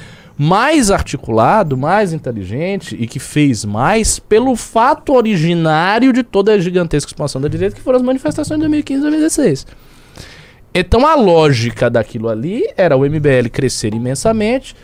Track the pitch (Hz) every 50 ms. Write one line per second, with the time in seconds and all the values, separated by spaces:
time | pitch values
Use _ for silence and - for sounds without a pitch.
0 | - - - - - - - - 143 160 185 208 247 302 330 302 233 196 196 160
1 | - - - 135 - - 113 110 113 143 190 220 190 151 135 127 135 156 190 214
2 | 214 175 160 151 - 131 117 104 92 87 107 139 170 190 202 190 - - 107 87
3 | 117 113 - 135 - - - 147 147 143 120 104 - 104 101 110 131 165 208 226
4 | 208 - - - - - 208 220 254 262 247 220 - - - 226 233 277 311 294
5 | - - 277 247 220 220 214 160 156 170 175 170 165 160 156 156 175 190 214 240
6 | 254 269 233 254 240 - - 196 196 220 214 208 165 185 175 180 175 165 - 147
7 | - - - - 151 135 - 135 135 147 156 165 185 208 208 - - 285 254 254
8 | 247 254 262 262 - 302 294 311 294 - 302 302 311 302 302 302 294 - 269 277
9 | 294 302 302 311 302 330 - 320 277 190 139 135 - - - - - - - -
10 | - - - - - - - - - - - - - - - 180 180 - 226 233
11 | 269 311 320 294 220 180 170 165 160 147 135 113 113 120 - - 127 117 117 117
12 | 107 - - 113 110 113 110 110 123 170 208 269 415 571 - - 185 165 135 131
13 | 139 143 156 156 147 147 131 127 120 113 - - 135 123 - - - 107 107 113
14 | 120 123 135 - - 226 226 220 208 214 247 269 - - - -